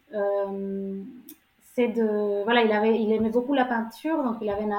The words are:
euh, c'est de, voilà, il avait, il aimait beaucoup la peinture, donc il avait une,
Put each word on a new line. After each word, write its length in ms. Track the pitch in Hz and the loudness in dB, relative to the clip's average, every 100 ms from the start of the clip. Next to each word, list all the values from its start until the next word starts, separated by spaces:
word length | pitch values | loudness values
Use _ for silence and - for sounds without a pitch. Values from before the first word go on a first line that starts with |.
| _ | _
euh, 880 | 214 202 202 196 196 196 196 196 196 196 - - - _ _ _ | -2 0 0 -2 -4 -6 -6 -6 -8 -10 -16 -20 -20 _ _ _
c'est 140 | - 240 | 0 0
de, 560 | 226 220 208 208 202 | 2 0 2 0 0
voilà, 180 | 202 240 | 2 4
il 100 | 220 | 4
avait, 300 | 214 220 226 | 4 4 2
il 100 | 214 | 2
aimait 180 | 220 220 | 2 2
beaucoup 240 | 240 247 | 0 2
la 120 | 277 | 2
peinture, 560 | 254 233 226 - 311 311 | 2 0 -4 -6 -4 -2
donc 140 | 247 220 | -2 -4
il 80 | 208 | -4
avait 140 | 202 | -2
une, 120 | 214 | -2